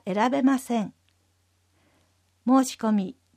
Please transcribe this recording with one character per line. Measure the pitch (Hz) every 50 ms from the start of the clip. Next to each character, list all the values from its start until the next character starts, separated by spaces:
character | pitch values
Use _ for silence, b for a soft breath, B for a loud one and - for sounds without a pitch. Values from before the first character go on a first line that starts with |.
| -
選 | 202 185 208 220 254
べ | 269 277
ま | 254 269 269
せ | 254 - - 240 226
ん。 | 196 - - _ _ _ _ _ _ _ _ _ _ _ _ _ _ _ _ _ _ _ _ _ _ _ _ _ _ _ _ _ -
申 | 233 254 269 262
し | 254 -
込 | - - 220
み、 | 214 202 185 - - _ _ _ _